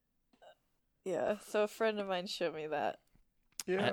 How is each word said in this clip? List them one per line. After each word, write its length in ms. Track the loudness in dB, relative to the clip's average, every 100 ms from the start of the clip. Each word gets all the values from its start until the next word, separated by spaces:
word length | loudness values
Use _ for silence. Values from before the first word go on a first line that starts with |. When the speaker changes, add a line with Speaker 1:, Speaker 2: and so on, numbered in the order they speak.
| _ _ _ _ -20 -20 _ _ _ _
Speaker 1:
Yeah, 340 | -2 0 2 0 -2
so 140 | 0
a 40 | 0
friend 320 | 2 0 0
of 80 | -2
mine 200 | -2 -2
showed 260 | -2 -2
me 140 | -2 -2
that. 300 | 0 0 -2 _ -20 _ _ _ -8 -2
Speaker 2:
Yeah. 260 | 2 2